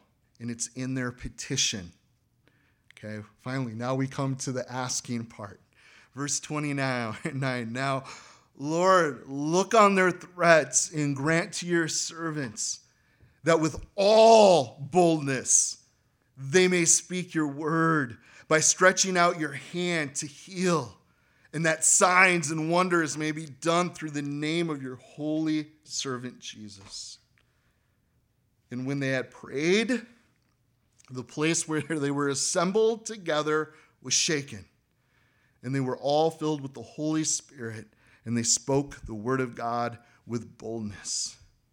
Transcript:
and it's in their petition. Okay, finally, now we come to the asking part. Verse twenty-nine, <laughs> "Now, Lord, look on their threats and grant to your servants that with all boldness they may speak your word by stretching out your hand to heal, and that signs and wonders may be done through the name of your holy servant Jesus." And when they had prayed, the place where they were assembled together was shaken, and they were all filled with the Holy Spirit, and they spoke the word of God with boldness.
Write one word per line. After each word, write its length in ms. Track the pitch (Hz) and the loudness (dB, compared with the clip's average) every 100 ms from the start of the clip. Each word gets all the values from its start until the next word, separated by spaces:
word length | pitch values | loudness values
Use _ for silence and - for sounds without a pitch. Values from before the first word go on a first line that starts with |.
| _ _ _ _ | _ _ _ _
and 100 | 117 | -12
it's 180 | 117 - | -8 -10
in 260 | - 127 131 | -8 -6 -4
their 160 | 123 | -6
petition. 800 | 117 - - - 131 - 107 87 - _ _ _ _ _ _ _ _ _ - | -8 -12 -12 -6 -2 -2 -4 -10 -18 _ _ _ _ _ _ _ _ _ -18
Okay, 260 | 107 107 104 _ | -14 -12 -14 _
finally, 300 | 127 135 127 | -8 -6 -6
now 220 | 110 120 131 | -4 -4 -2
we 120 | 135 | -2
come 280 | - 135 135 | -2 -4 -4
to 140 | - | -4
the 180 | 127 123 | -6 -6
asking 580 | 123 127 - - 120 117 | -6 -6 -6 -6 -6 -8
part. 340 | - 104 98 _ _ - - _ 127 | -12 -16 -16 _ _ -20 -20 _ -8
Verse 240 | 143 - | -4 -4
twenty-nine, 760 | - 151 147 139 135 127 113 104 165 | -4 -4 -4 -2 -2 -2 -4 -6 -8
<laughs> 380 | 135 135 123 117 | -4 -4 -4 -6
"Now, 320 | 120 135 135 131 - - - _ - | -4 -4 -4 -6 -16 -20 -20 _ -10
Lord, 640 | 143 165 185 185 156 120 113 | -4 2 6 6 4 -2 -10
look 460 | 139 147 170 196 | -6 0 0 4
on 220 | 226 202 196 | 6 6 6
their 160 | 185 | 2
threats 800 | 175 - - 170 165 135 - - | 0 -6 0 6 6 6 0 -2
and 260 | 156 147 135 | -2 -2 -2
grant 380 | 143 165 190 - | 0 0 0 -6
to 100 | 175 | -2
your 220 | 170 160 | 0 0
servants 920 | - - 165 165 151 127 98 - - _ _ _ _ _ _ | -2 -6 -6 -8 -6 -8 -6 -8 -8 _ _ _ _ _ _
that 160 | 156 165 | 0 2
with 260 | 156 - - - | 2 -4 -8 0
all 840 | 196 220 226 226 202 170 117 - | 4 8 10 10 10 8 4 -4
boldness 960 | 139 175 175 160 139 131 - - - - _ _ _ _ _ - | -2 4 4 4 0 -2 2 2 2 -4 _ _ _ _ _ -14
they 300 | 135 180 185 | 0 4 4
may 180 | 180 165 | 4 4
speak 480 | - - 180 175 | 2 2 -8 -6
your 140 | 160 151 | -2 -2
word 720 | 139 156 165 165 160 127 110 _ - - | -2 -2 0 2 0 -2 -8 _ -18 0
by 140 | 156 | 2
stretching 560 | 151 - 185 185 190 180 | 2 4 4 4 2 2
out 220 | 175 180 | 2 2
your 120 | 151 | -4
hand 640 | 139 - 175 175 170 143 143 | -8 -10 -6 -2 -2 -4 -6
to 100 | 151 | -10
heal, 720 | - - 185 180 165 117 92 _ _ _ _ _ | -12 -14 -4 0 0 -2 -12 _ _ _ _ _
and 140 | 151 160 | -2 0
that 180 | 160 | 2
signs 680 | - - 190 180 190 175 143 | 2 6 6 6 6 4 0
and 220 | 160 156 | -4 0
wonders 460 | 170 185 175 156 139 | 2 2 2 0 -4
may 140 | 156 | -6
be 140 | 156 160 | -6 -10
done 480 | 127 165 170 175 | -6 0 0 0
through 180 | 170 156 | -4 -8
the 100 | 147 | -6
name 480 | 143 143 151 165 170 | -6 -4 -2 -2 -2
of 120 | 147 | -4
your 140 | 131 127 | -8 -12
holy 720 | - - 151 156 156 156 151 _ | -16 -8 -4 -2 0 -2 -4 _
servant 560 | - - 139 123 123 - | -12 -8 -6 -6 -8 -14
Jesus." 800 | - - 104 98 98 - - - _ _ _ _ _ _ _ _ _ _ _ _ _ _ _ | -16 -16 -16 -18 -18 -16 -16 -18 _ _ _ _ _ _ _ _ _ _ _ _ _ _ _
And 160 | 123 127 | -8 -6
when 120 | 143 | -4
they 100 | 135 | -2
had 220 | 135 123 | -2 -4
prayed, 720 | - - 131 160 202 226 240 - _ _ _ _ _ _ _ _ _ - | -12 -10 -4 2 2 2 -2 -4 _ _ _ _ _ _ _ _ _ -16
the 140 | 127 | -14
place 440 | 120 - 156 160 - | -10 -4 -2 0 -2
where 140 | 156 | -4
they 300 | 143 160 143 | -4 -4 -2
were 180 | 143 143 | -2 -2
assembled 760 | 135 - 185 175 202 220 226 220 | -2 -2 0 0 2 2 0 -6
together 680 | 220 165 151 151 151 151 - _ _ | -10 -4 -2 0 -2 -2 -10 _ _
was 120 | 131 | -4
shaken, 520 | - - 156 139 104 95 _ _ _ _ _ _ _ _ _ | -2 0 -2 -4 -12 -18 _ _ _ _ _ _ _ _ _
and 120 | 123 | -6
they 60 | 139 | -2
were 180 | 127 123 | -2 -2
all 340 | 139 147 160 | 2 2 2
filled 300 | 160 151 151 | 0 -4 -4
with 120 | 135 | -6
the 80 | 131 | -14
Holy 420 | 117 - 151 156 | -16 -6 -2 -2
Spirit, 640 | 151 - - 143 113 110 104 _ _ _ - | -2 -4 -8 -14 -12 -12 -16 _ _ _ -4
and 100 | 117 | -2
they 80 | |
spoke 640 | 117 - - 139 143 - - | 0 0 2 0 0 -8 -14
the 80 | |
word 260 | 110 110 131 | -8 -2 -2
of 160 | 127 117 | -2 -6
God 440 | 117 120 120 117 _ _ - | -6 -4 -4 -6 _ _ -10
with 320 | 117 110 - | -8 -8 -14
boldness. 800 | 110 113 107 95 - - - - _ _ _ | -10 -8 -8 -10 -8 -8 -8 -12 _ _ _